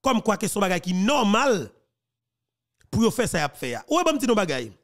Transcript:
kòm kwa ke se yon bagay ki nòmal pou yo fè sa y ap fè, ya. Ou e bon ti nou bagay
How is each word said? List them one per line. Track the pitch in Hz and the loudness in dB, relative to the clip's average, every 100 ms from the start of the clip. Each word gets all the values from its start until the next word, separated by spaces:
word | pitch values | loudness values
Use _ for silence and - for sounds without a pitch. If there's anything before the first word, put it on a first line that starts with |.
kòm | 269 233 | 0 0
kwa | 214 196 | 0 -2
ke | 202 | -2
se | 208 | -2
yon | 190 | 0
bagay | 180 | -2
ki | 180 180 | -2 0
nòmal | 202 285 208 214 277 202 110 _ _ _ _ _ _ _ _ _ _ _ _ | 2 2 2 2 2 0 -4 _ _ _ _ _ _ _ _ _ _ _ _
pou | 208 226 | 0 2
yo | |
fè | - 226 | 2 -2
sa | 175 | -2
y | 147 | -4
ap | - | -4
fè, | 127 113 | -8 -8
ya. | - | -2
Ou | 330 | 0
e | 330 | 2
bon | 302 | 0
ti | 254 | 0
nou | 214 | 0
bagay | 180 135 113 - | 0 -4 -8 -16